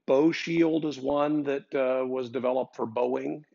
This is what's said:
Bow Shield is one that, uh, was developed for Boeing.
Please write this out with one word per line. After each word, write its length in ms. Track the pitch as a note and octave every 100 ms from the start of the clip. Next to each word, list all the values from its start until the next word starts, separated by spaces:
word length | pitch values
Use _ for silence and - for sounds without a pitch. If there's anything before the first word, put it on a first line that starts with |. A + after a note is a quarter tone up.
| -
Bow 260 | C3+ D#3+
Shield 540 | D#3+ E3 E3 E3 D#3+ D3+
is 120 | B2+
one 440 | C3+ C#3+ D3 D3+
that, 320 | C#3 C#3 -
uh, 320 | C#3 B2+ C3 C3
was 240 | C3 B2
developed 460 | B2+ B2+ C3 A#2+ -
for 100 | A#2
Boeing. 560 | A#2 B2 C3+ C#3 D3+ -